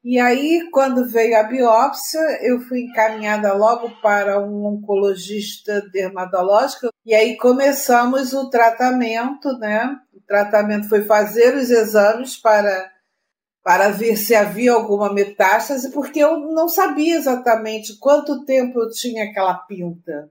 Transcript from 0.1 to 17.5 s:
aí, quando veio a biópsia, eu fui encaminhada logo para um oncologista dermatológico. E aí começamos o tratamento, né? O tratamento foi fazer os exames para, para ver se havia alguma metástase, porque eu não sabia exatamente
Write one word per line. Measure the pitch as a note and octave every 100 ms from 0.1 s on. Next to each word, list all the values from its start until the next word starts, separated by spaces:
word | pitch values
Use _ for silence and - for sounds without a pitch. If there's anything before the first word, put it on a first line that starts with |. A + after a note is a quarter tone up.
| B3
aí, | B3 B3+ D4 E4+ -
quando | C4+ C4+ B3 A#3
veio | A3+ A3+
a | A3+
biópsia, | A3 C4 A#3+ A3+ C#4 C#4+ - D#4 D#4+ A#3
eu | B3 B3
fui | - B3
encaminhada | A#3+ A3+ A3 A3 G#3+ G#3+ G#3
logo | G3 G#3+ A#3+ A#3 -
para | G#3+ G3+ G3+ G3+
um | G3+ G#3 G#3
oncologista | G#3 G#3 G3 G3+ F#3 F#3 G#3+ G3+ - - G#3 G3+
dermatológico. | F#3+ F#3 F#3+ F3+ F#3 F#3 G#3 C#4 - A#3+ _ A3
E |
aí | A3 A#3 A3
começamos | B3 B3+ C#4 C4+ - A#3+ B3 C4 C4
o | C4+ B3+
tratamento, | A#3 A#3 A3+ B3+ B3+ A3+ A3+ B3 C#4+ C#4+ B3
né? | G#3+ G#3+ B3 C#4 _
O | _
tratamento | _ G3+ G#3 G#3 G#3 G#3 G#3
foi | G#3+
fazer | G#3 G#3+ G#3 A#3 A#3+ C#4
os | B3
exames | A#3 G#3+ G#3 G3+ A#3 C4 -
para, | A3+ G#3 G3+ F#3+ F#3+ _ _ _ _ _ _ _
para | F#3 F#3 G3+
ver | F#3+ A#3 G#3+
se | -
havia | A3+ G3 F#3+ B3
alguma | A#3 G#3+ G3+ G#3
metástase, | G3+ G3+ - F#3+ A3 - C4+ B3+
porque | D4 B3+ D4+
eu | D4 D#4+ D4
não | D#4+ E4+
sabia | F4 F#4 D4 D#4+ E4
exatamente | C4 B3 B3